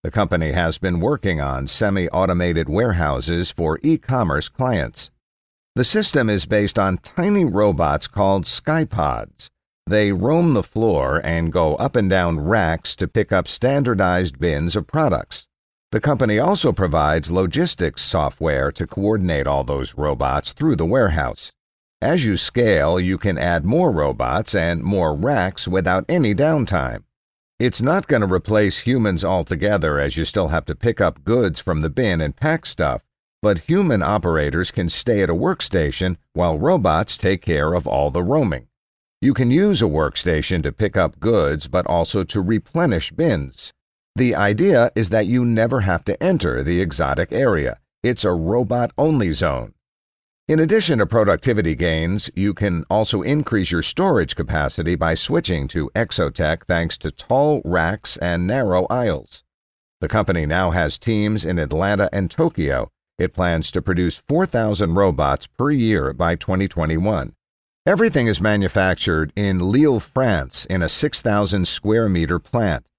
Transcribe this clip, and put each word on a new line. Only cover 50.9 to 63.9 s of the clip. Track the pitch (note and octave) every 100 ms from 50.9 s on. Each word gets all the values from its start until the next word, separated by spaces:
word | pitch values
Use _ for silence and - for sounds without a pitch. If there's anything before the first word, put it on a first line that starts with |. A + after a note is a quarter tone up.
| B2+
to | G2
productivity | A#2 G2+ E2+ C3+ G#2+ E2+ C#2
gains, | E2+ D#2+ E2 G2+ - -
you | G2+
can | F2 G#2 E2+ -
also | G#2 A2 G#2
increase | G2 D3 C#3+ G#2+ F2+
your | E2+
storage | - - F#3+ B2+ D#2 -
capacity | C#2+ D#2 C#2 - E2 F2
by | E2
switching | D#2+ - E3 - E2+ C#2
to | E2+ D2 -
Exotech | A2+ - D2+ - D#2 D#2+ -
thanks | F2 E2 -
to | D#2
tall | - - B2+ D3+ D3
racks | - F2 E2 G#2 - -
and | F2 F2 F2+
narrow | C3 A2 F2+ F#2
aisles. | B2 A#2 D2 - - _ _ _ _ _ _
The | F#2
company | G#2+ G2 F2 D2+
now | E2+ F#2
has | F2 D#2 -
teams | - A2 G#2+ G#2+ D#2+
in | F2
Atlanta | D#2 D2+ G2 G2+ G2
and | G2 F2+
Tokyo. | - E3 - D2 C2 G#1+ _ _ -
It | F2
plans | - F2+ E2 D#2+
to | F#2
produce | E2+